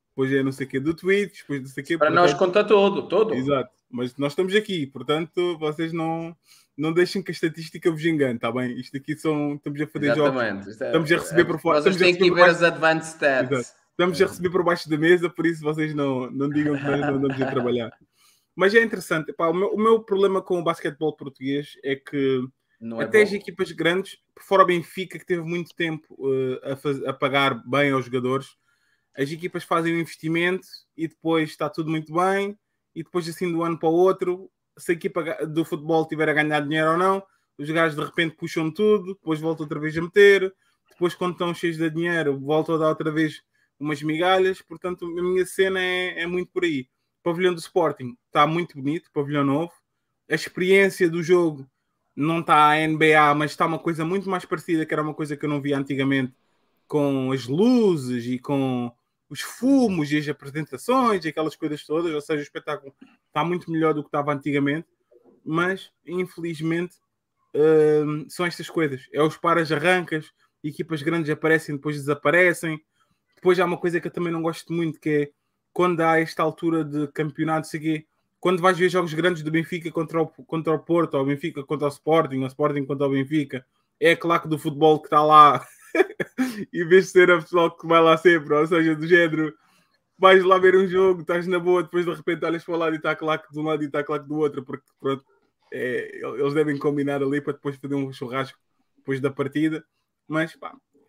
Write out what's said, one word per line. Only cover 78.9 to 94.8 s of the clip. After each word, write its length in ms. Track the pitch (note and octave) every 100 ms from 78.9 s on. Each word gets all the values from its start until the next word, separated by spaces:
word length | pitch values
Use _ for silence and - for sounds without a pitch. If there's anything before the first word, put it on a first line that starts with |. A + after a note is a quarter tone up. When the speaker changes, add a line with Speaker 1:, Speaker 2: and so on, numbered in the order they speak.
| F3+ F3
Speaker 1:
grandes 280 | D#3 F3 E3+
do 80 | D3+
Benfica 400 | D#3+ D#3+ F3+ E3
contra 300 | D#3+ D#3+ E3+
o, 60 | D#3
contra 460 | - C3 E3 D#3+
o 60 | D#3
Porto, 360 | - E3+ D#3+
ou 100 | C#3+
Benfica 380 | C3+ C#3+ E3+ D3+
contra 240 | C3 D3+ C#3+
o 40 |
Sporting, 500 | - - D#3+ D3+ C3
ou 60 | C3
Sporting 360 | - D3 C#3+
contra 220 | C#3 C#3 C#3
o 40 |
Benfica, 540 | C#3 C3+ D#3 C#3 B2+ - _ _ -
é 140 | D#3
a 40 | E3
claque 320 | E3+ E3+ D#3
do 100 | D3+
futebol 400 | D#3+ C#3+ D#3 D#3
que 80 | -
está 160 | D3
lá, 420 | D3+ D3+ D3 C3 - - -
<laughs> 800 | E4 F#4 - - - B3+ A3 F#3+
em 140 | - E3+
vez 200 | F#3 F3+
de 40 |
ser 180 | F#3 F3+
a 80 | F3
pessoal 320 | D#3+ F3 E3+
que 160 | E3+ D#3+
vai 160 | E3
lá 140 | E3 D#3+
sempre, 360 | F3+ E3+ D3
ou 120 | D3 D#3+
seja, 280 | E3+ D#3+
do 120 | D#3 D#3+
género, 480 | F3 E3+ D#3 D#3 - _ _ _ _ _ -
vais 240 | F#3 F#3+
lá 140 | F#3 F#3
ver 180 | F#3 F#3
um 100 | F#3+
jogo, 360 | F#3 F#3+ F#3
estás 240 | D#3 F3 F3
na 120 | F3+
boa, 240 | F3 F3+
depois 220 | E3 F3
de 80 | F3
repente 320 | D#3+ D#3 E3
olhas 200 | E3 E3
para 100 | -
o 40 | E3
lado 160 | E3
e 20 | D#3+
está 140 | D#3+
a 60 | D3+
claque 360 | D#3 D#3 -
de 60 | D3
um 40 |
lado 200 | D#3 D#3
e 40 | D3
está 140 | D3
a 40 |
claque 240 | D3 D3+ C#3+
do 80 | D3
outro, 260 | D3+ D3
porque 220 | B2+ C3+